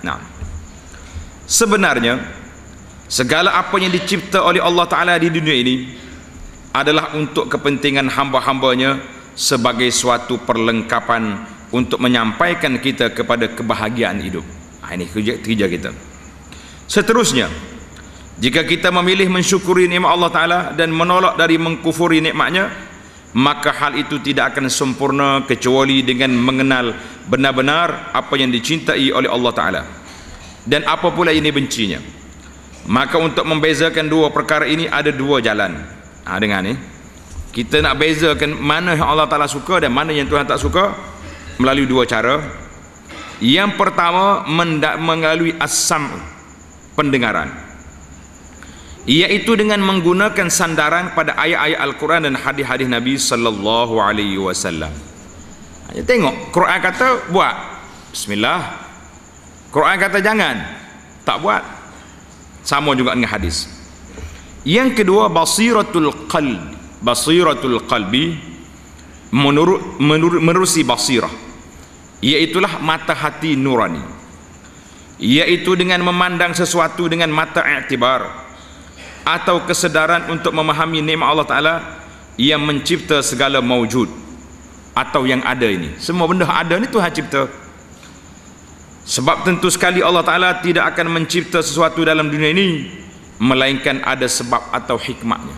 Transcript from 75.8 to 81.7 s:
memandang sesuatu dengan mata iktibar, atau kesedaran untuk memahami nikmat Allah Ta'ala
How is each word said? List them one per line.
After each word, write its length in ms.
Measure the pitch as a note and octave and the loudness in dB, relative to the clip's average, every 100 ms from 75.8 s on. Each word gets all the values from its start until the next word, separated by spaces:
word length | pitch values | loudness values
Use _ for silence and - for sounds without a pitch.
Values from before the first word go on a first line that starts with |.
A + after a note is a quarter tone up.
| F3+ F3+ | 2 2
memandang 560 | F3+ F3+ F3+ F3 F3 E3+ | 2 2 0 2 0 0
sesuatu 480 | E3+ F3 D#3+ - | 0 2 0 0
dengan 240 | F3 E3 E3 | -2 0 0
mata 320 | D#3 D#3+ F3 | 0 0 0
iktibar, 640 | - C#3+ C3 B2+ B2 B2+ G#2 - - - - - - - - - | 0 -2 -2 0 2 2 -2 -12 -18 -20 -20 -20 -20 -20 -20 -6
atau 400 | C#3+ E3+ - F3 | -2 0 2 0
kesedaran 640 | F3 F3 F3 D#3 D#3 E3+ C#3+ | 0 -2 2 2 2 2 0
untuk 240 | D#3+ - | -2 -2
memahami 480 | D#3+ D#3 D3+ D#3+ D#3+ | 0 0 0 0 0
nikmat 320 | D3+ D#3+ C3+ | -2 0 2
Allah 160 | D#3 C#3+ | 2 2
Ta'ala 260 | C#3 D#3 | 2 2